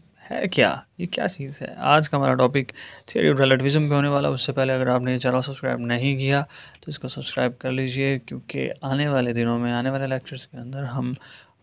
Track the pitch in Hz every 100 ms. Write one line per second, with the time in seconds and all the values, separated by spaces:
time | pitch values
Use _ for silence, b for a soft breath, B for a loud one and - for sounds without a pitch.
0 | _ _ - - 185 165 104 - - -
1 | 180 - 202 - 139 143 - - 135 151
2 | 151 143 135 127 127 143 127 - B B
3 | - - 156 135 135 131 135 151 147 143
4 | 143 143 143 135 - 135 131 131 127 123
5 | 127 127 127 127 127 135 131 123 117 120
6 | 135 135 135 139 147 B B B - 151
7 | 127 - 131 - 127 127 135 131 131 131
8 | 135 135 - 131 - 139 131 - 143 135
9 | 147 139 123 117 117 120 120 120 127 135
10 | 135 131 - 135 - 131 120 139 135 127
11 | 123 131 B B B B